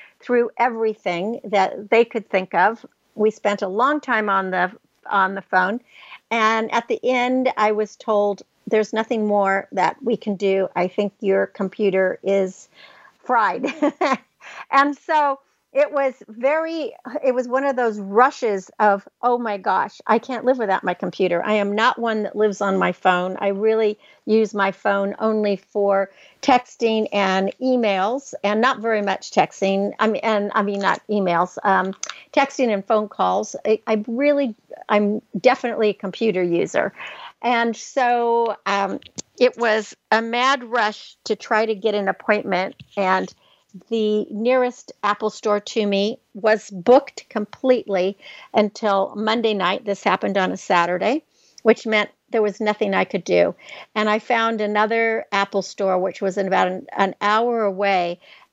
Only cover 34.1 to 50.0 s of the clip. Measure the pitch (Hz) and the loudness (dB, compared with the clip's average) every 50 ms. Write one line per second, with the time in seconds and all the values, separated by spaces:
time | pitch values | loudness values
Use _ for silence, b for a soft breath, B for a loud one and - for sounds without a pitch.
34.1 | 226 240 285 294 294 285 285 240 208 _ _ - - - - - 214 208 208 202 | -2 0 2 2 2 2 0 -2 -4 _ _ -20 -20 -12 -2 0 2 2 2 2
35.1 | 214 214 - _ - 185 - 254 240 - - 240 226 - 220 214 196 - - 190 | -2 -4 -6 _ -2 2 4 4 4 2 0 -4 -2 0 0 0 0 -2 -6 -8
36.1 | 175 - 226 226 180 185 185 175 170 170 165 156 - - - - - B B B | -6 -2 -2 0 0 0 0 0 2 0 0 0 0 0 0 -2 -4 B B B
37.1 | B B B B B B - 233 247 233 233 233 220 - - - - 277 254 240 | B B B B B B -2 0 0 2 0 0 -2 -6 -8 -6 -2 0 0 2
38.1 | 247 240 233 233 233 233 233 226 202 - - 196 196 202 196 190 196 - - - | 2 0 0 0 0 0 0 -2 -4 -6 -4 -2 -2 0 -2 -2 -4 -8 -12 -14
39.1 | _ - - _ _ - 247 247 247 226 233 226 214 220 208 - - _ _ - | _ -18 -18 _ _ 2 2 2 2 2 0 2 2 0 0 -4 -12 _ _ 0
40.1 | 220 220 226 226 226 240 247 262 277 262 247 226 233 240 214 214 208 - - - | 0 2 2 0 -2 0 2 2 0 0 -2 -4 -2 -2 -2 -2 -4 -6 -14 -20
41.1 | - _ - - 214 - - - 233 214 226 220 220 190 202 220 202 208 196 190 | -20 _ -6 -6 -6 -4 -2 -2 0 0 2 0 -2 -2 -2 -2 0 0 0 -2
42.1 | 196 - - - 208 208 - 196 190 180 185 - - - - _ - 208 196 185 | -4 -2 0 0 0 0 0 -2 -2 -2 -2 -4 -8 -14 -20 _ -6 -2 0 0
43.1 | 185 185 190 190 - b b b b b b b b 185 - - 226 226 214 214 | 0 0 -2 -4 -10 b b b b b b b b -20 -10 -4 -2 0 0 0
44.1 | 214 214 - - - 208 226 247 254 262 247 247 240 - - - - _ - 202 | 0 0 -2 -4 -6 -4 0 2 2 2 2 0 -4 -8 -16 -20 -12 _ -2 -2
45.1 | 208 - 220 214 - - - 220 208 208 208 - - 233 208 208 202 196 202 214 | -2 -2 -2 -6 -4 -4 -2 0 0 0 -2 -4 -4 -2 0 0 0 0 0 -2
46.1 | 240 - _ _ - 202 190 220 220 202 - - 208 185 170 240 247 285 294 - | -4 -6 _ _ -8 -2 0 2 2 0 -2 -8 -12 -2 4 6 6 6 4 2
47.1 | - - - - - 220 208 - - - - 262 254 233 - - 196 180 180 190 | -10 -20 -14 -8 -6 -6 -6 -8 -8 -2 2 2 2 2 0 -2 -2 -2 0 -2
48.1 | 202 B B B B B B B B 220 208 202 - - - 208 196 196 190 - | -4 B B B B B B B B 0 0 0 -2 -4 -2 0 2 2 0 -2
49.1 | - 208 220 220 226 240 220 226 214 196 180 180 202 - - 208 196 - | -4 -6 -2 -2 -2 0 0 0 0 0 0 -2 -2 -2 -4 -6 -4 -2